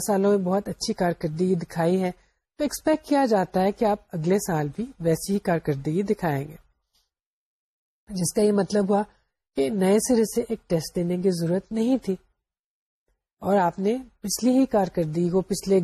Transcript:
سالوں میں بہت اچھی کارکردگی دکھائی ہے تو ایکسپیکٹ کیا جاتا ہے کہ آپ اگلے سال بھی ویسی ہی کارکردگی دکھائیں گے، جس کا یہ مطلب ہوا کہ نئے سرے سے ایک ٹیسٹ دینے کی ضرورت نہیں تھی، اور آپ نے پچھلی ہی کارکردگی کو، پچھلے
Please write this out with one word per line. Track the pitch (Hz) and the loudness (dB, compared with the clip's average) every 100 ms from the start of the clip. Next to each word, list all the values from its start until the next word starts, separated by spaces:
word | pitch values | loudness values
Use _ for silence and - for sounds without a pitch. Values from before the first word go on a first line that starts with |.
| - | 0
سالوں | 196 196 | 2 4
میں | 202 180 | 2 2
بہت | 190 202 | -2 -4
اچھی | 180 - | -8 -6
کارکردگی | 208 175 165 165 156 185 185 | -2 -2 -2 -4 -2 0 0
دکھائی | 170 170 165 190 | -4 -2 0 0
ہے | 185 180 _ _ _ - | -2 -6 _ _ _ -6
تو | |
ایکسپیکٹ | 294 - - 302 - | -6 -4 0 0 2
کیا | 285 262 | 2 4
جاتا | 208 180 185 | 2 2 0
ہے | 190 | 0
کہ | 202 220 | 0 0
آپ | 214 _ 175 | -2 _ -6
اگلے | 160 202 202 | 0 0 0
سال | 160 147 143 | -2 -2 -6
بھی | 247 - | -10 -4
ویسی | 165 160 - | -2 0 0
ہی | 202 | -2
کارکردگی | - 165 - 139 135 165 202 | 0 -2 0 -4 -2 -2 -2
دکھائیں | 208 170 139 147 | -2 -2 -2 -6
گے، | - _ _ _ _ _ _ _ _ _ _ _ _ _ _ - | -12 _ _ _ _ _ _ _ _ _ _ _ _ _ _ -10
جس | 190 170 - | -4 -2 2
کا | |
یہ | 208 | 2
مطلب | 202 180 208 196 | 2 0 0 2
ہوا | 202 208 _ _ _ _ - | 0 -2 _ _ _ _ -4
کہ | 269 | -2
نئے | 214 190 208 - | 0 2 2 4
سرے | 233 214 - | 2 2 0
سے | 233 | -4
ایک | 220 - | -6 -2
ٹیسٹ | 165 - 185 | -4 -2 -4
دینے | 175 180 | -2 0
کی | 190 175 | 0 0
ضرورت | 165 180 - | 0 -2 -2
نہیں | 220 233 262 | -2 0 0
تھی، | - 185 _ _ _ _ _ _ _ _ _ _ _ - | -2 -6 _ _ _ _ _ _ _ _ _ _ _ -10
اور | 185 202 | 0 2
آپ | 175 180 | 2 0
نے | 196 247 262 _ | -2 -2 -6 _
پچھلی | 202 - 247 254 | -8 -2 2 4
ہی | 262 | 4
کارکردگی | 214 180 - 160 160 175 | 2 0 -2 -4 0 0
کو، | 190 | 0
پچھلے | 180 196 185 190 | -2 -4 2 2